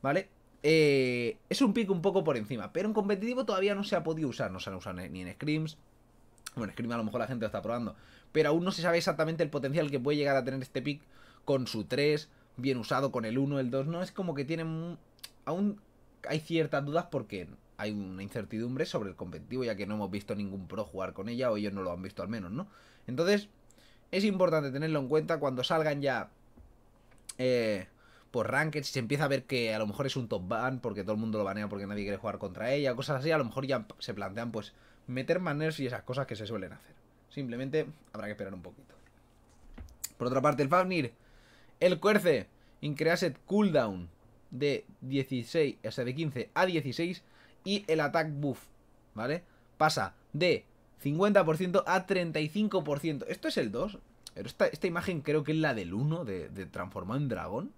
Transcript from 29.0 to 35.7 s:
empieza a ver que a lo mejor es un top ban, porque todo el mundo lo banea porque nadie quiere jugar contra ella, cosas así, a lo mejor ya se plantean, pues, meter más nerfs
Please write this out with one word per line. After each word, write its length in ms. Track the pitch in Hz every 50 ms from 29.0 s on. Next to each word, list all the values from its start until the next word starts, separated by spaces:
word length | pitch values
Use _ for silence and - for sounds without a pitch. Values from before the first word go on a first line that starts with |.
empieza 240 | 120 107 139 143 156
a 40 | 139
ver 140 | 139 135 120
que 320 | - 139 123 117 113 110
a 60 | 107
lo 80 | 110 104
mejor 180 | 101 - 143
es 80 | 135 -
un 140 | 135 123 104
top 180 | 117 101 90
ban, 320 | 90 117 110 120 127 131 123
porque 240 | - 120 101 101 95
todo 120 | 95 107
el 60 | 107
mundo 180 | 113 113 107 107
lo 60 | 104
banea 240 | 95 98 104 107 101
porque 200 | 104 101 101 98
nadie 160 | 104 104 101
quiere 120 | 101 101
jugar 220 | 95 - 107 101 -
contra 340 | - 98 92 - 104 120 135
ella, 220 | 143 147 135 123
cosas 240 | 117 135 - 151 131
así, 140 | 131 160 160
a 60 | 156
lo 60 | 135
mejor 220 | 117 104 135 123
ya 200 | 131 135 123 107 - - -
se 160 | - - 110
plantean, 380 | 101 101 95 95 107 117 120 113
pues, 200 | 113 101 - - - - - - - _
meter 320 | - 127 127 131 123 170 180
más 160 | 185 170 143
nerfs 260 | 147 156 160